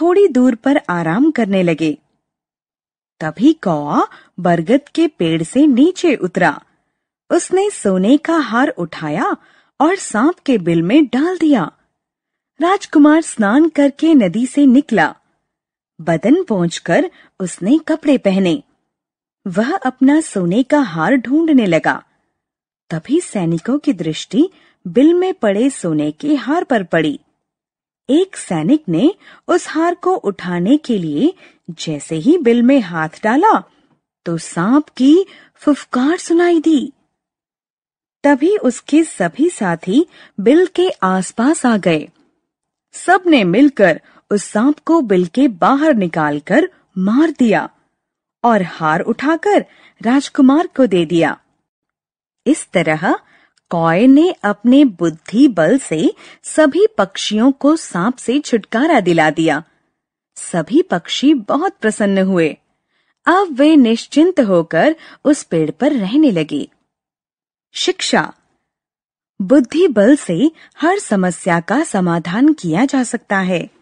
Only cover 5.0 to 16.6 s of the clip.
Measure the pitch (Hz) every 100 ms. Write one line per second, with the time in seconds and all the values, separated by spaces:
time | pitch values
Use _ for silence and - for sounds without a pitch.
5 | 330 - 170 160 165 254 311 240 311 359
6 | 349 247 180 185 175 143 _ _ _ _
7 | _ _ - 339 - 359 415 - 208 185
8 | 190 294 - 330 247 226 277 - 170 -
9 | 156 156 349 359 _ _ _ - 302 381
10 | - 208 277 359 - 233 170 170 170 277
11 | 277 247 320 370 320 262 151 _ _ _
12 | _ _ _ _ _ - 330 392 - 320
13 | 294 311 320 - 202 254 330 302 285 277
14 | 320 302 190 175 254 - 285 247 - 208
15 | 151 - _ _ _ _ _ _ _ -
16 | 160 165 202 330 370 202